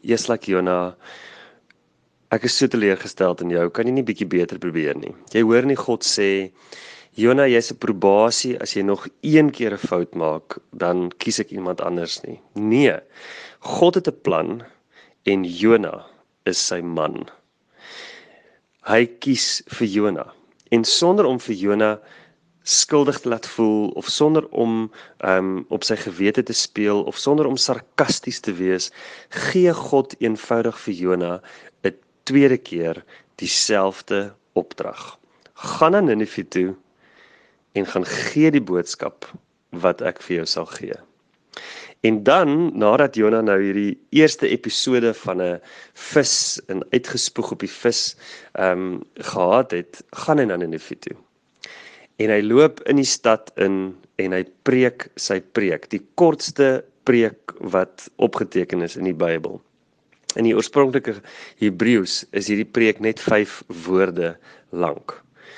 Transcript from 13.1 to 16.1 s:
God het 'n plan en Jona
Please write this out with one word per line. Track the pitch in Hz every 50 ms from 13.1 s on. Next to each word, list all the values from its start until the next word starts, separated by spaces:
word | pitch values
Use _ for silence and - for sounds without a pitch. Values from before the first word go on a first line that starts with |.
| _ - - - - - - - - _
God | - - - - 170 180 175
het | 185 180 151
'n | - -
plan | - 101 85 80 82 82 104 117 - - _ _ _ _ _ _ - _ _ _ -
en | 101 98 95 92
Jona | 87 87 87 104 113 113 110 92 78 - 98 - -